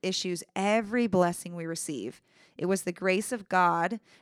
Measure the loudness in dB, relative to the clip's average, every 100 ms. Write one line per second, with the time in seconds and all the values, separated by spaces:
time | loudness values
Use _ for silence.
0 | -4 -2 -4 -6 -6 -2 2 2 2 0
1 | 2 4 4 2 -8 -8 -6 -6 -6 -6
2 | -6 -10 _ _ _ -6 0 0 0 -2
3 | 0 0 0 -6 0 4 4 4 0 -2
4 | -10 -20